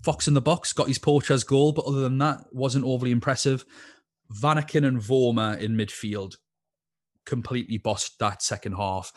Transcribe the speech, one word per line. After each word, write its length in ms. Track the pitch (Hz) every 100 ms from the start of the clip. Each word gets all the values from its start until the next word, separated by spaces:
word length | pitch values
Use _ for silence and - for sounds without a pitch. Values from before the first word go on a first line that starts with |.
fox 260 | - 151 -
in 60 |
the 60 | 143
box, 320 | 131 175 -
got 160 | - 139
his 100 | 135
poacher's 460 | - 147 - 135
goal, 280 | - 135 151
but 120 | 147
other 160 | 135 139
than 180 | 131 131
that, 260 | 151 139 -
wasn't 320 | 127 131 135
overly 260 | 131 127 127
impressive. 540 | 120 139 131 139 135 - - - - _ _ -
Vanaken 540 | 104 143 156 147 156 139
and 140 | 127
Vormer 580 | 104 131 123 113 110 107
in 180 | 110 110
midfield 600 | 104 - 107 104 98 - _ _ _ _ _ _ _ _
completely 520 | - 127 - 127 - 110
bossed 400 | 113 101 - -
that 240 | 107 98
second 300 | - 104 104
half. 380 | 95 98 95 95